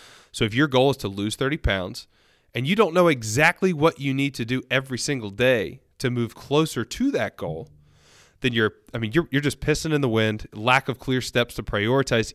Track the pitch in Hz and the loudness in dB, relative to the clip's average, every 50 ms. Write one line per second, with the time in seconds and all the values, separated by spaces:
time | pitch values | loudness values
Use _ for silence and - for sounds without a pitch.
0 | - - - - - _ - - 120 110 104 123 151 151 127 127 127 139 131 - | -20 -20 -20 -20 -20 _ -6 -4 -2 -2 0 0 0 2 4 4 4 4 2 -2
1 | - 101 98 101 101 107 107 - 131 135 147 - - 120 101 95 90 98 113 - | -4 -8 -6 -4 -4 -6 -4 -4 -2 -4 -2 -2 -2 -2 -2 -2 -2 -6 -10 -12
2 | - - _ _ _ _ _ _ _ _ - 120 127 143 196 214 220 165 160 180 | -16 -18 _ _ _ _ _ _ _ _ -6 -4 -2 0 2 2 2 4 4 4
3 | 180 170 151 127 110 107 107 135 151 165 175 - - 190 175 147 151 165 - - | 4 4 4 2 -2 -2 2 4 4 4 4 2 0 0 2 2 2 2 2 0
4 | 139 139 135 135 139 139 135 - 120 113 127 131 123 - 131 135 131 135 131 117 | -2 -2 -2 0 -2 -2 -2 -4 -4 -4 -4 -4 -2 -2 -2 -2 -2 -2 -6 -6
5 | - - 143 127 110 104 98 101 123 131 127 113 92 76 - - _ _ _ - | -4 -4 -4 -4 -4 -6 -2 0 2 4 4 2 0 -4 -8 -12 _ _ _ -6
6 | - 127 123 120 120 107 - - - - 139 151 160 151 - 131 110 - - - | -4 -2 0 0 -2 -2 -4 -10 -6 0 2 2 2 2 -2 -4 -6 -6 -4 -2
7 | 247 277 269 151 113 98 - - 101 87 78 80 78 - - - _ _ _ _ | -2 0 0 0 -2 -4 -6 -6 -8 -8 -6 -8 -10 -14 -18 -20 _ _ _ _
8 | _ _ - - - _ _ _ - 131 120 113 110 104 - _ _ - - 120 | _ _ -20 -20 -20 _ _ _ -2 0 2 2 2 0 0 _ _ -12 -8 -6
9 | 113 107 107 156 165 - - 139 143 143 - - - - 151 - - 165 156 147 | -6 -2 0 -2 0 0 -2 -2 0 -2 -2 -2 -2 -2 0 0 0 0 0 0
10 | 139 123 110 110 110 110 107 107 - - - 104 107 120 127 135 - - 120 - | 2 2 2 2 2 2 0 -4 -8 -12 -12 -4 2 4 4 4 2 0 -4 -6
11 | - - 131 127 117 - - 123 120 - - - 113 - - 104 101 110 127 139 | -4 -2 -2 -2 -2 -2 0 -2 -2 -2 -4 -8 -8 -4 -2 0 0 2 2 2
12 | 135 - 127 113 110 - | 2 2 0 0 0 -2